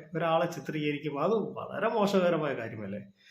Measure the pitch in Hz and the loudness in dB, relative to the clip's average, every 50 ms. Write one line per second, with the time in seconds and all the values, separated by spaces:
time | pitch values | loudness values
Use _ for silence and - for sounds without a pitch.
0 | - - - 160 170 165 160 165 175 170 175 139 131 - 156 156 147 147 147 143 | -8 -8 -4 -2 2 2 4 4 2 0 -2 -6 -8 -6 -4 -2 -2 -2 -2 -2
1 | 147 151 139 139 151 185 226 220 180 - - 120 117 - 131 139 185 226 240 220 | -4 -4 -2 0 0 2 2 0 0 -2 -6 -8 -8 -8 -4 -2 -2 0 2 2
2 | 202 190 196 190 180 175 170 160 151 143 131 117 113 113 110 104 107 98 101 104 | 4 4 4 4 4 4 4 2 2 0 -2 -2 -4 -6 -8 -8 -8 -8 -8 -8
3 | - - - _ _ - | -10 -12 -18 _ _ -20